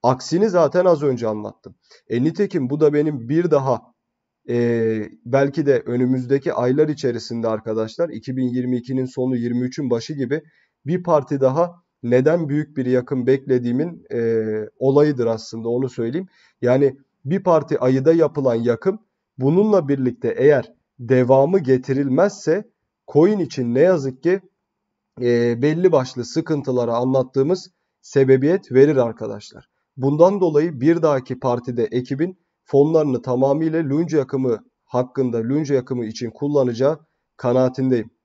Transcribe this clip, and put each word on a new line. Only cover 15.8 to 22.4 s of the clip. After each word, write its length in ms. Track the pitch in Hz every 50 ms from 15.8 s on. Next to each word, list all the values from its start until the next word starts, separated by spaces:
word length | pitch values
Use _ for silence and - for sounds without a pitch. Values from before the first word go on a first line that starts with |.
| 135 127
söyleyeyim. 380 | - - 117 117 131 170 190 185 _ _ _ _ _ _
Yani 360 | 131 120 127 135 143 135 135 - _ _ _ _ _
bir 180 | 131 170 196 190
parti 360 | 185 170 156 147 - 151 127
ayıda 340 | 123 127 131 135 131 160 165
yapılan 420 | 165 160 156 156 147 135 131 117
yakım, 440 | 117 117 120 117 113 - 190 190 214 _ _ _ _ _ _ _
bununla 500 | - 127 139 165 185 214 214 208 185 156
birlikte 480 | 135 143 135 127 123 123 _ - 117 -
eğer 360 | - 127 147 147 131 113 - _ _ _ _ _ _
devamı 600 | 123 113 131 127 127 120 135 135 139 156 190 190
getirilmezse 1120 | 151 123 131 127 127 - 135 139 143 139 127 147 185 202 202 -